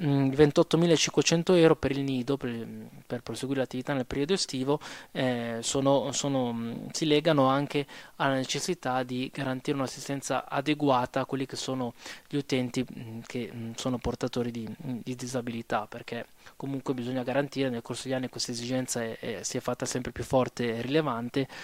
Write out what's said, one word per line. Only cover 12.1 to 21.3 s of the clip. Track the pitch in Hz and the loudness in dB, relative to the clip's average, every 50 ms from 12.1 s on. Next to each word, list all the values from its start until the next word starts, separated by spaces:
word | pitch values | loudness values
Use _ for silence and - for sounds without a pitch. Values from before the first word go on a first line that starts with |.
| - - - - | -16 -16 -10 -6
gli | - | -4
utenti, | 143 139 - 139 127 127 123 - 131 123 | -4 -2 0 0 0 0 0 0 -2 -2
mm, | - - - 127 113 113 113 113 | -4 -6 -10 -12 -10 -10 -12 -10
che, | - - 123 117 - - | -8 -8 -6 -6 -6 -8
mm, | 120 113 113 113 | -8 -8 -8 -8
sono | - - 135 127 117 | -4 -2 -2 -2 -2
portatori | - 123 117 - - 123 - 127 120 120 | -2 -4 -4 -2 -4 -2 -2 -2 -2 -2
di, | 117 120 113 110 107 - | -4 -6 -6 -8 -8 -8
di | - 139 127 110 101 131 127 | -8 -6 -6 -6 -6 -8 -8
disabilità, | 120 131 120 127 123 117 123 117 117 113 - 127 107 104 - | -6 -6 -4 -4 -4 -4 -4 -6 -8 -4 -2 -2 -2 -2 -4
perché | - 120 123 - 120 117 113 - - - - - - | -10 -14 -10 -10 -8 -8 -10 -10 -16 -20 -20 -20 -14
comunque | - - 135 139 135 - 131 127 | -10 -8 -6 -6 -4 -2 -2 -2
bisogna | 123 120 123 127 131 123 | -2 -2 -4 -4 -2 -2
garantire, | 127 123 - 143 139 - 135 139 131 | 0 2 2 0 0 0 -2 -2 0
nel | 120 117 | -2 -4
corso | - - 165 - - | -6 -6 -8 -8 -4
degli | 131 131 | -4 -4
anni | 127 127 123 | -2 -4 -4
questa | - 117 - - | -6 -6 -6 -4
esigenza | 120 117 120 120 127 131 131 127 - 123 | -4 -6 -4 -2 -2 -2 -2 -2 -4 -4
è, | 117 113 107 - | -4 -4 -6 -8
è, | - - 110 90 104 | -8 -8 -8 -6 -6
si | - - 127 | -6 -6 -4
è | |
fatta | - - 123 - 131 | -2 -2 -4 -2 -4
sempre | - - 127 123 123 | -4 -4 -4 -4 -6
più | - - 120 | -6 -8 -4
forte | - - 131 123 120 - - 120 117 113 | 2 4 4 4 2 0 -2 -2 -2 -2
e | 113 | -2
rilevante, | 113 123 139 160 156 143 117 117 120 120 | -2 0 2 2 2 2 -2 -4 -4 -2